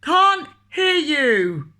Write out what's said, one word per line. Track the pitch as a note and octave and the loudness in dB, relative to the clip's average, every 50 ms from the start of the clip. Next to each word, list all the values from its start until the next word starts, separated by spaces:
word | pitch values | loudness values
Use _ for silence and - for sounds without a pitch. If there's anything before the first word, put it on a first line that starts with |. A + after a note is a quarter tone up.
Can't | - C#4+ E4 F#4 F#4+ G4 G4 F#4+ - - - _ _ _ | -4 0 2 2 4 2 2 0 -6 -14 -20 _ _ _
hear | - F4+ F#4 F#4 F#4 | -6 -2 -2 0 0
you | F4+ D#4+ D4+ D4+ C#4+ C4+ B3 A3+ G3+ F#3 F3+ F3 D#3 C#3+ - _ | 0 -2 -2 -2 0 0 2 2 0 0 -2 -4 -8 -12 -14 _